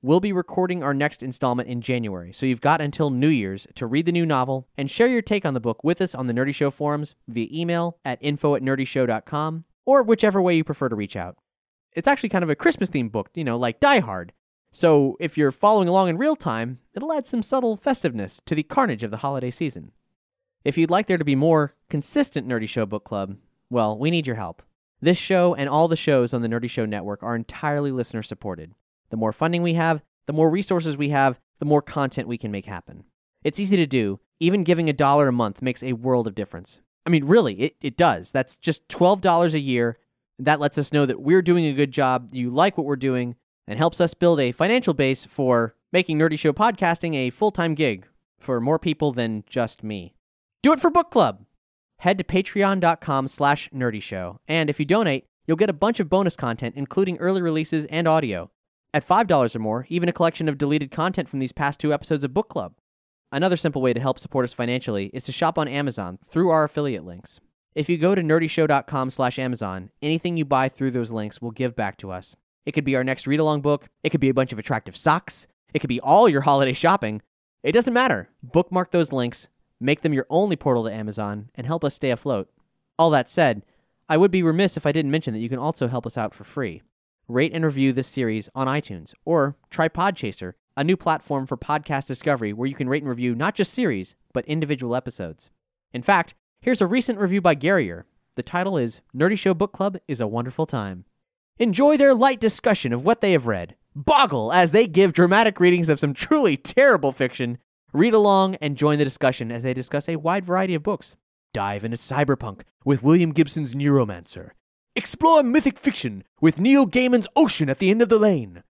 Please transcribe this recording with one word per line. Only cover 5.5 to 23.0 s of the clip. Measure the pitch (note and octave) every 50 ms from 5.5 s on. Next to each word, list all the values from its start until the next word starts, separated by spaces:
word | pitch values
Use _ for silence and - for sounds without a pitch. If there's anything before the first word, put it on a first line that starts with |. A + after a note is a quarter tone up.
| C3+
the | B2+
book | A2+ A#2+ A2 _ -
with | D3+ F3 -
us | F#3+ F3 -
on | C3 C3
the | B2 A#2
Nerdy | A#2+ C3 C#3 C#3
Show | - D3+ C#3 C3+
forums, | - D3 D3 D3 D3 D3+ D3 - _ _ -
via | A#2 A#2 A2+ - -
email | D#3 E3+ E3+ F3 E3+ E3+ E3+ E3+ _ _
at | C#3 B2 -
info | - D3 D3 C#3+ - D3+ C#3+
at | C3+ C3
nerdyshow | C3 C3+ C3 C3+ B2 - C3+ C3
dot | A#2+ A2+ A2 -
com, | - - D3 D3+ D#3 E3 D#3+ E3 _ _ _ _
or | - C4+ C#4 B3
whichever | G#3+ A3+ G#3+ - G#3+ F#3+ G3 F#3
way | F3+ F3
you | D#3+ D#3
prefer | - D3+ - C#3 B2+
to | A2+
reach | G#2 G#2 G2 -
out. | G2+ F2 F2+ - _ _ _ _ _ _ _ _ _ _ _ _
It's | E3 E3+ C#4
actually | C#4+ C4+ - G#3
kind | - F#3+ F3
of | D#3+
a | D3
Christmas-themed | - - E4+ D#4+ - G#3 - - D3 A#2+ A2 G#2
book, | A2+ F#2+ _ _
you | - D#3+
know, | C3 A#2
like | A#2+ B2 A#2+ A2+ _
Die | - C#4+ C#4+ A#3+
Hard. | D3 A2+ G2 F#2 F2 F2+ _ _ _ _ _ _ _ _ _
So | - - E3 D#3 D3 C#3 C3+ - -
if | E3+ D#3+ - -
you're | D3+ C#3 C3
following | - - G#3 A3 G#3+ F#3+ E3+
along | F3 F#3+ F#3+ F3+
in | D#3+ F3
real | C4 D4+ D#4
time, | C#4+ - E3 A#2 A2+ A2+ A#2+ B2+ B2 _ _ _
it'll | G3 B3 D#4 D#4+
add | D4+ B3+ -
some | - A#3+ G#3+
subtle | - - C4 B3 A#3 A3
festiveness | G3 _ C#4+ C4 - - E3 A#2+ A2+ G2 F#2 - - _
to | - D#3+
the | D3+ D3+
carnage | _ - - C4+ G#3+ C3 G#2+ A#2
of | G#2+ G2+
the | A2
holiday | - C#3 C#3 C3+ B2+ B2 B2
season. | - E3+ D3 - F#2 D#2 - _ _ _ _ _ _ _ _ _ _ _ _ _ _ _
If | - C#3+
you'd | E3+ E3 D#3+
like | E3+ F#3+ G#3+
there | - F#3+
to | E3+ D#3
be | D3 C#3
more | C3+ C#3+ E3 E3 D#3 D3 C#3+ _ _ _ _
consistent | - D3+ C#3 - - C#4+ C#4+ - - D3 A2 A#2+
Nerdy | B2+ A#2 A2 G#2+
Show | - A#2+ A2
book | G2 G#2 G#2+